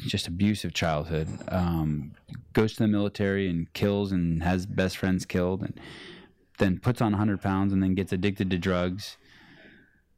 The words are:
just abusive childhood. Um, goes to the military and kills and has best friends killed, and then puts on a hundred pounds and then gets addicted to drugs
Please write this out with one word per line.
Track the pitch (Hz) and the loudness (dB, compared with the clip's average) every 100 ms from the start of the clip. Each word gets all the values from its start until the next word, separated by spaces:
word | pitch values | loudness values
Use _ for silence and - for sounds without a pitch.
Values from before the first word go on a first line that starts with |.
just | - 98 - | -4 -4 -4
abusive | 85 101 104 87 | 0 2 2 -2
childhood. | - 85 76 80 80 76 - - | -2 0 0 -2 -2 -4 -6 -4
Um, | 92 87 82 78 73 69 - - - - | 0 0 0 0 -2 -6 -14 -16 -16 -2
goes | - 110 | 2 2
to | - | 2
the | 113 | 2
military | 104 101 - 98 98 95 | 2 0 0 0 0 0
and | 85 82 | -2 -4
kills | - 101 101 101 | -2 0 2 0
and | 95 85 82 | 0 0 0
has | 85 92 98 | 2 0 0
best | 104 92 - | 0 0 0
friends | 95 92 - | 0 0 0
killed, | 95 90 95 | 0 0 -2
and | - - - - - - - _ _ - | -6 -10 -14 -18 -18 -20 -20 _ _ 0
then | 98 92 | 2 2
puts | - 120 | 0 2
on | 110 | 2
a | 101 | 2
hundred | 107 98 | 2 0
pounds | 98 95 98 | 0 2 2
and | 95 | 2
then | 95 92 | 2 2
gets | 92 | 0
addicted | 92 101 98 98 | 0 0 0 0
to | 92 | 0
drugs | 90 90 90 95 - - - - - - - - _ _ _ | 2 0 0 -4 -10 -16 -20 -20 -20 -20 -20 -20 _ _ _